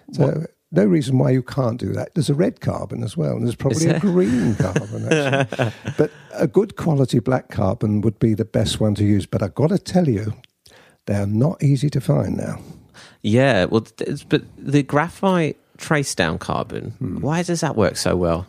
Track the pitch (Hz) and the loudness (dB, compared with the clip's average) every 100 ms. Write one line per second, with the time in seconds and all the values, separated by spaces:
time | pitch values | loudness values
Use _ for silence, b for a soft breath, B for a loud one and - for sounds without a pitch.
0 | b - 135 - 165 _ - 156 208 165 | b 0 0 0 -8 _ -4 2 4 2
1 | 123 131 139 131 123 127 123 123 101 104 | 2 2 4 2 0 -2 -2 -2 -4 -4
2 | - 175 139 143 202 - - 90 90 120 | -4 -2 0 2 0 0 -4 -4 -6 -6
3 | 117 170 147 117 120 - 135 113 165 - | -6 -4 -2 -2 -2 0 0 2 2 2
4 | 202 175 196 247 139 101 95 95 107 110 | 2 2 2 2 0 0 0 -2 -4 -6
5 | 110 156 139 139 131 - 113 - 104 - | 0 0 2 0 0 0 -2 -2 -8 0
6 | 156 - - - - 185 214 - 170 143 | -2 -2 -12 -2 2 2 0 -2 0 2
7 | 131 120 127 131 - - 95 - 107 104 | 2 2 0 -2 -2 -2 -2 0 0 0
8 | 110 - 113 107 110 123 110 - 110 101 | 0 0 0 0 0 0 -2 0 0 2
9 | 104 104 - - 101 - 156 196 - 180 | 2 2 0 -2 -2 0 0 0 0 0
10 | 160 98 110 - - _ _ b b b | 2 0 -4 -8 -14 _ _ b b b
11 | - 101 101 107 151 196 139 143 147 135 | -4 -2 0 2 0 2 0 2 0 -2
12 | - 143 107 - - - B B B B | 0 0 0 -4 -6 -10 B B B B
13 | B B 104 120 135 104 90 110 - - | B B 0 4 4 4 2 0 -2 -8
14 | - 147 - 151 - - - 143 131 - | -6 -6 -2 -2 -2 -12 0 0 2 0
15 | 170 - 196 180 151 - _ - - 151 | 0 0 0 2 0 -4 _ -12 -2 0
16 | 139 - 82 82 - 67 - - - - | 0 0 0 0 -4 -4 -4 -6 -10 -8
17 | 95 85 131 165 175 170 151 110 90 - | -6 -4 -2 -2 -2 -2 -2 2 0 2
18 | 90 87 87 85 | -2 0 0 0